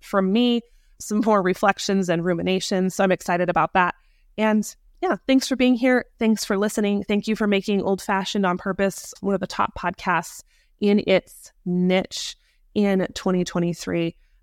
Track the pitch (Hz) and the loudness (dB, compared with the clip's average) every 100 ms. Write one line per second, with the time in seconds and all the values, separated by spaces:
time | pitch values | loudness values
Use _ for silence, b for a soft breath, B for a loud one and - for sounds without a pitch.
0 | - 202 190 220 247 240 - _ _ - | -2 0 2 2 2 0 -4 _ _ -20
1 | - 208 220 208 180 185 202 - - 196 | -4 0 2 2 2 2 0 0 -2 0
2 | 180 170 175 170 180 185 - 190 185 - | 0 0 0 -2 -2 -2 -2 -2 -2 0
3 | 190 180 - 175 180 170 160 190 175 - | 2 0 0 0 0 0 2 2 0 -2
4 | _ _ _ - 220 214 - - _ _ | _ _ _ -2 0 0 -2 -10 _ _
5 | 359 285 - 262 - 254 254 233 262 247 | -4 -2 2 2 2 2 2 4 2 2
6 | - _ 220 214 - 196 208 - 202 202 | 0 _ 0 0 0 0 0 0 0 -2
7 | - 202 214 214 214 196 214 196 185 190 | 0 -2 -2 -2 0 0 0 0 0 -2
8 | - 196 196 208 190 180 196 185 196 - | -2 -4 -2 -2 0 -2 -4 -2 -2 -4
9 | - - 196 190 190 - 202 - 180 - | -14 -8 -4 -2 -2 -4 -4 -4 -6 -4
10 | 190 165 - - - _ _ _ 202 208 | -2 -2 -2 -14 -20 _ _ _ 2 2
11 | - 190 - - - _ 180 180 180 185 | 4 2 0 -14 -20 _ -4 0 2 2
12 | - - - - _ _ _ 208 202 190 | -2 -8 -10 -14 _ _ _ 0 2 0
13 | - - 190 185 175 175 175 165 - 170 | -2 -4 -2 0 -2 -2 -4 -4 -4 -4
14 | 165 - _ _ | -4 -8 _ _